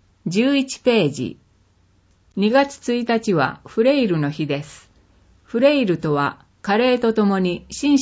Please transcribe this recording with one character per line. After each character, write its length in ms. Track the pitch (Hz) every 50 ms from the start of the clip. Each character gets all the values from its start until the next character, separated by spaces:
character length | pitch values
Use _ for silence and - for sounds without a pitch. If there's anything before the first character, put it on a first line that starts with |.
| _ _ _ _ -
十 320 | 185 170 208 240 269 285
一 220 | 277 269 269 - -
ペ 260 | - 254 233 220 170
ー 60 | 143
ジ。 260 | 135 127 127 87 - - _ _ _ _ _ _ _ _ _ _ _ _ _ _ _ _ _ _ -
二 160 | 196 202 214
月 420 | 233 269 277 277 - - - - 240
一 140 | 247 233
日 260 | 240 233 226 226 220 190
は 280 | 156 131 - - - -
フ 180 | - - 214 226
レ 180 | 262 294 285 247
イ 40 |
ル 100 | 196 170
の 120 | 156 147 143
日 180 | 151 - 156
で 160 | 139 143 139 147
す。 260 | - - - - _ _ _ _ _ _ _ _ _ _ _ _
フ 160 | - - 233
レ 200 | 262 285 294 277
イ 60 | 247
ル 120 | 185 170
と 160 | 160 160 156 147
は、 320 | 143 143 139 - - - _ _ _
加 160 | - 202 202
齢 220 | 220 247 254 247 247
と 140 | 247 226 220
と 120 | 220 208
も 140 | 202 196 190
に 260 | 185 180 175 - - -
心 280 | - - 277 294 285 269